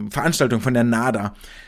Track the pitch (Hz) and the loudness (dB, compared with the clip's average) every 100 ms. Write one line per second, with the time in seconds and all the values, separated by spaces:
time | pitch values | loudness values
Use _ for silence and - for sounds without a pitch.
0 | 104 - 160 160 131 113 127 123 117 113 | -6 -2 0 2 2 2 2 2 2 2
1 | 127 110 101 - - - | 0 -2 -4 -10 -18 -20